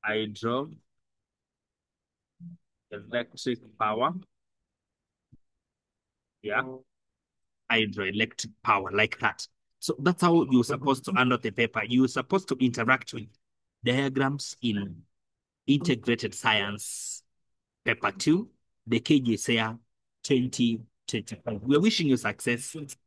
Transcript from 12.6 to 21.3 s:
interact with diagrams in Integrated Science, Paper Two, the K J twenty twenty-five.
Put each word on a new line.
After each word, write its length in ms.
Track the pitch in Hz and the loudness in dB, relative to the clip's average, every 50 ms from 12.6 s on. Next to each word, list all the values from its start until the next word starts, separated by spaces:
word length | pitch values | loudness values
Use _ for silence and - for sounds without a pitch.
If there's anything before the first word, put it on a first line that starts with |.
interact 540 | 131 123 120 120 117 117 131 127 - - - | 2 0 2 0 2 2 2 0 0 -8 -12
with 140 | 117 104 - _ _ _ _ _ _ _ _ _ _ - | -12 -12 -12 _ _ _ _ _ _ _ _ _ _ -2
diagrams 720 | 117 123 131 139 139 131 131 139 135 143 143 - - - _ - | 0 0 2 0 0 0 2 2 2 0 -2 -6 -10 -12 _ -2
in 400 | 120 107 101 101 98 82 - - _ _ _ _ _ _ _ _ _ _ _ _ | -2 0 0 -4 -6 -10 -16 -20 _ _ _ _ _ _ _ _ _ _ _ _
Integrated 680 | - 139 147 170 170 139 117 107 - 120 113 - 101 - | 2 2 2 4 0 0 0 2 0 0 0 0 -6 -6
Science, 880 | - - 123 110 104 101 101 101 101 - - - - - - - - _ _ _ _ _ _ _ _ _ _ _ _ _ | -2 0 2 2 2 0 -2 -6 -8 -8 -10 -10 -10 -10 -12 -12 -14 _ _ _ _ _ _ _ _ _ _ _ _ _
Paper 280 | - 117 - - 104 95 | -2 -2 0 -2 -4 -4
Two, 360 | 95 - - 156 185 226 - _ _ _ _ _ _ _ | -2 2 2 2 2 2 -4 _ _ _ _ _ _ _
the 140 | 117 117 117 | -2 -2 -2
K 200 | - - 156 147 | 4 4 4 4
J 160 | 131 120 110 101 - - 120 113 113 110 113 117 _ _ _ _ _ _ _ _ _ | 4 2 0 0 0 0 0 0 0 -2 -4 -8 _ _ _ _ _ _ _ _ _
twenty 580 | - 143 131 123 127 - - 123 117 113 113 117 _ _ _ _ | 2 2 2 2 0 0 0 0 2 0 -2 -8 _ _ _ _
twenty-five. 540 | - - 113 98 - | -6 -6 -6 -6 -6